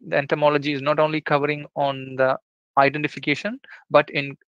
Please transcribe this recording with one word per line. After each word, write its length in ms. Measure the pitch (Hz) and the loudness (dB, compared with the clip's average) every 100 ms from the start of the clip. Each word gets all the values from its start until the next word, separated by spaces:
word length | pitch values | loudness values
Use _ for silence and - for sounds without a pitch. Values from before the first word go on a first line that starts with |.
| 165 | -2
the 100 | 160 | -2
entomology 560 | 139 151 147 147 143 | 0 2 2 2 -2
is 80 | 139 | -4
not 180 | 143 151 | -2 0
only 220 | 156 156 | 0 0
covering 440 | - 147 147 147 143 - | 0 0 0 -4 -8 -4
on 400 | 139 135 131 131 | -2 -4 -10 0
the 200 | 131 - _ _ _ 139 | 0 0 _ _ _ 2
identification, 840 | 139 147 147 139 143 139 208 262 - - - | 4 2 -6 -6 -4 -2 -4 -10 -18 -20 2
but 200 | 147 151 | 2 4
in, 260 | 143 139 135 _ | -4 -6 -12 _